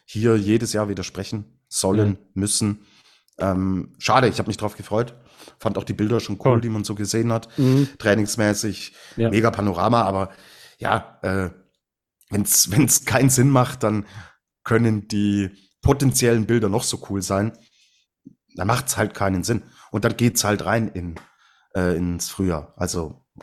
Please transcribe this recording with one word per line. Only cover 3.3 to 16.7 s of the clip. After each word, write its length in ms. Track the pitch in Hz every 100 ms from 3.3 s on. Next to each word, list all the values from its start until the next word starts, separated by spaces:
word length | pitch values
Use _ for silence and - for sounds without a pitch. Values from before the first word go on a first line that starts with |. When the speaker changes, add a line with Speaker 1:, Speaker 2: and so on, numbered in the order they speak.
| -
Speaker 1:
Ähm, 560 | 95 92 95 92 - -
schade, 280 | - 120 123
ich 120 | -
hab 80 | 107
mich 100 | 104
drauf 200 | 107 -
gefreut. 380 | - 107 127 - _ - - -
Fand 180 | 110 104
auch 60 |
die 100 | 98
Bilder 260 | 98 107 113
schon 180 | - 101
cool, 140 | 135
Speaker 2:
Cool. 80 | 117
Speaker 1:
die 80 | 117
man 140 | 110
so 120 | 104 104
gesehen 360 | 104 117 117
hat. 160 | 113 - -
Speaker 2:
Mhm. 320 | 131 135 139 -
Speaker 1:
Trainingsmäßig, 960 | 110 104 104 - 104 104 107 95 - - - -
Speaker 2:
Ja. 140 | 113
Speaker 1:
mega 220 | 101 110
Panorama, 520 | - 101 85 101 120
aber 260 | 98 95 95 - - - - -
ja, 400 | - 110 - -
äh, 280 | 95 95 92 - _ _ _ _ _ _ -
wenn's, 420 | 104 101 - -
wenn's 340 | 107 120 - -
keinen 240 | 127 131
Sinn 200 | 127 131
macht, 340 | 131 120 -
dann 220 | 110 107 101 - - _ _ _
können 440 | - 113 117 107 101
die 420 | 107 104 101 95 - _ _
potenziellen 640 | - 135 135 - 120 117 107
Bilder 240 | 117
noch 140 | 104